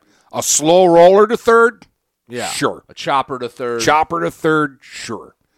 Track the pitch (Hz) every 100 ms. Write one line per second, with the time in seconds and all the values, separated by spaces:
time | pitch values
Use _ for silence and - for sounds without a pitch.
0 | _ _ _ 120 - - 156 180 185 170
1 | 180 196 214 233 - 233 233 226 _ _
2 | _ _ _ 120 - - 131 87 - -
3 | 165 139 131 127 120 - 123 117 117 151
4 | - 170 170 - 160 156 147 127 - -
5 | - 98 - _ _